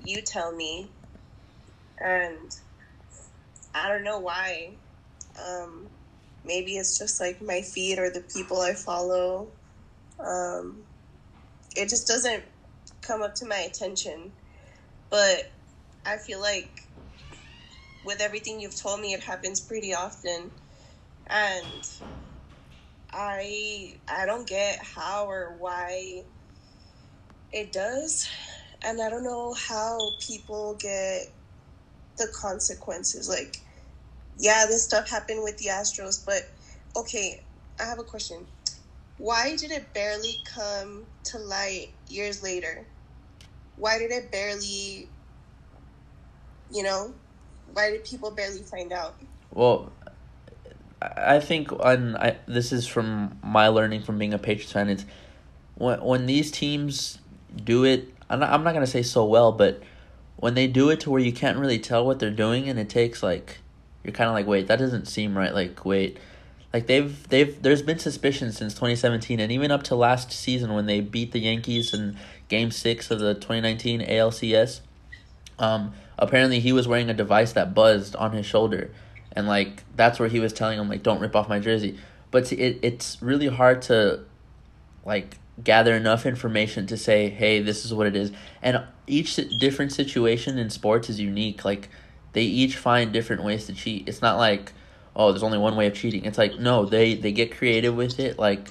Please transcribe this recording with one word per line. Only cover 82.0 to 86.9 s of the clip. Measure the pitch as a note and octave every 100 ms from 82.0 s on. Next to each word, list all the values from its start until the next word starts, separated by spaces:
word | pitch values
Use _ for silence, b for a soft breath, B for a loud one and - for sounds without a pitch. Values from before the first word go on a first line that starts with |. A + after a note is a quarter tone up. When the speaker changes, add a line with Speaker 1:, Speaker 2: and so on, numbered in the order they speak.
| B B B
Speaker 2:
But | B2+ B2
see, | -
it, | B2+ A#2+
it's | A#2+ A#2+ - -
really | B2 C#3+ C#3+
hard | B2 B2+ B2+
to, | - A2+ G2+ - - - - - - - - - G2
like, | G#2 - - - -
gather | A#2+ A2 A#2 A2+
enough | A2 A#2 C3+
information | A#2+ A#2 A2 G#2+ -
to | G2